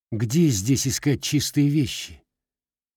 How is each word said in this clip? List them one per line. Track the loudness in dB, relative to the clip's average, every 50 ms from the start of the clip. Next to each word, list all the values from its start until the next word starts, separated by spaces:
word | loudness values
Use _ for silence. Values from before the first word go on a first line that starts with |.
| _ _ -6
Где | -4 -4 0 2 2 4 4
здесь | 2 2 0 0 0 0 0
искать | -2 -4 -2 0 0 0 0
чистые | -2 -2 -2 -2 -2 0 0 2 2 2
вещи? | 2 2 0 -2 -4 -8 -12 -14 -16 -20 _ _ _ _ _ _ _ _ _ _ _ _ _ _ _